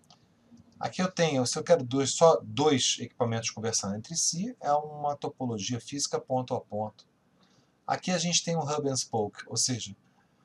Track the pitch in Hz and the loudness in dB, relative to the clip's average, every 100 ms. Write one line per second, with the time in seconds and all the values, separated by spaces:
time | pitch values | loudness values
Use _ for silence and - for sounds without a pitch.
0 | _ - _ _ _ - - - - - | _ -20 _ _ _ -20 -20 -8 -6 -2
1 | 185 - 160 135 123 156 156 165 123 135 | -2 2 2 4 2 -2 4 4 4 0
2 | 131 - 165 156 107 107 151 131 - - | 0 6 6 6 2 2 4 6 4 0
3 | 139 - 117 113 113 - 110 - 98 104 | -6 -2 0 0 -4 -4 -2 -2 -2 -4
4 | - 165 - 165 226 254 160 147 151 147 | -6 -2 -2 -2 -4 -4 0 0 0 -4
5 | 143 143 156 - 127 110 95 123 - 143 | -4 -4 -6 -6 -4 -4 -4 -6 -6 -6
6 | - 160 - 127 127 120 - 104 107 - | -4 -4 -2 -4 -2 -4 -4 -6 -6 -10
7 | _ _ _ _ _ _ _ _ - - | _ _ _ _ _ _ _ _ -6 -4
8 | - 180 170 165 - 165 143 151 139 131 | -2 0 0 0 0 -2 -2 -2 -2 -2
9 | - 117 104 - - 113 - 120 101 98 | -2 -2 -4 -6 -8 -2 -2 -2 -6 -14
10 | _ _ _ _ | _ _ _ _